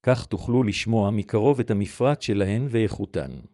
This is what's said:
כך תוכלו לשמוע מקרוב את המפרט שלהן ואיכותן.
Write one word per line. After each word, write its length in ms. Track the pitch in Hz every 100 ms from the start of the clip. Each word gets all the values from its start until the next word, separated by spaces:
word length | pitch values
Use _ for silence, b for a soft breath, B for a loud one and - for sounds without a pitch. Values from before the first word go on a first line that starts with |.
כך 220 | - 123 -
תוכלו 380 | 101 - 120
לשמוע 460 | 110 98 113 113 101
מקרוב 480 | 107 98 110 117 131
את 120 | -
המפרט 500 | 101 101 - 127 147
שלהן 460 | - 101 95 107 135
ואיכותן. 640 | 117 107 - 101 90 67 64 -